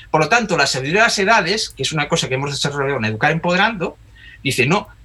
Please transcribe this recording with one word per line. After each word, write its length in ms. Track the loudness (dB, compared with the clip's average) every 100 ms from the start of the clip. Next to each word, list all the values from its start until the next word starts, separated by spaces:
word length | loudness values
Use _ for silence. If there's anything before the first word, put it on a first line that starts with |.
| -2
Por 100 | 0
lo 60 | 2
tanto, 280 | 2 2 0
la 100 | 0
sabiduría 360 | 0 0 2
de 40 | 2
las 100 | 2
edades, 520 | 2 2 2 -2 -4
que 120 | -6
es 100 | -4
una 160 | -4 -2
cosa 200 | -2 -2
que 60 |
hemos 160 | -4 -4
desarrollado 460 | -4 -4 -2 -2 -2
en 60 | -2
Educar 260 | 0 0
Empoderando, 640 | 0 0 0 0 -2 -6 -8 -20 -20 -20 -8
dice, 220 | -4 0 2
"No, 220 | 2 -2 -14